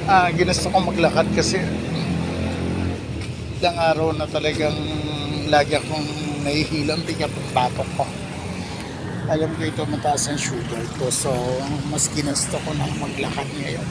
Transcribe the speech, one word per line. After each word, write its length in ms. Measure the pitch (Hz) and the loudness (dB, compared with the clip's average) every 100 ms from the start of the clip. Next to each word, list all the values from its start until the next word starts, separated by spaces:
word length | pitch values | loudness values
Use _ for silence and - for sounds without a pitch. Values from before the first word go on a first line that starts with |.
Ah, 240 | 156 190 180 165 | 6 6 6 4
ginusto 320 | 180 180 180 | 4 4 4
kong 240 | 185 185 | 4 2
maglakad 400 | 190 165 156 165 | 4 4 6 4
kasi 320 | - 151 185 170 - - - 85 - 85 87 87 85 87 87 90 - - - - - - - | 4 2 2 0 -2 -2 -2 0 0 0 -2 -2 0 -2 0 0 -2 -6 -6 -6 -6 -6 0
ilang 140 | 175 170 | 0 4
araw 320 | 165 156 160 156 | 4 4 2 0
na 80 | 151 | -2
talagang 480 | 156 151 147 151 151 151 156 151 147 147 151 147 | 0 0 2 0 0 -2 -2 -4 -4 -2 -2 4
lagi 320 | 147 143 147 | 4 6 2
akong 280 | 127 156 147 151 151 147 | 0 -4 -2 -4 -4 -2
nahihilo, 560 | 143 147 156 156 147 160 | 0 0 0 0 0 0
ang 40 | 165 | -2
bigat 240 | 156 151 | -2 -2
ng 180 | - 139 131 | -2 0 2
batok 320 | 127 123 131 - | 2 0 -4 -2
ko. 80 | 131 - - - - - - - - - - - - | -4 -4 -8 -8 -8 -6 -6 -8 -8 -8 -8 -6 -2
Alam 160 | 156 160 160 | 0 0 -2
ko 80 | |
ito, 240 | 160 151 147 | -4 -2 -2
mataas 400 | 147 151 143 - | 0 0 0 0
ang 80 | 147 | -2
sugar 480 | - - - - - - | -2 -4 -4 -4 -6 -2
ko. 80 | 131 | 0
So, 240 | 120 147 123 123 127 139 143 139 | 0 0 0 0 0 -2 -2 -2
mas 240 | 147 - | 0 0
ginusto 480 | 151 147 139 - 160 156 | 0 0 0 -2 -2 -2
ko 80 | 151 | -2
ng 240 | 139 - | -2 -2
maglakad 480 | 143 - 135 - 139 - | -4 -4 -4 -4 -6 -4
ngayon. 240 | - - - | -4 -4 -6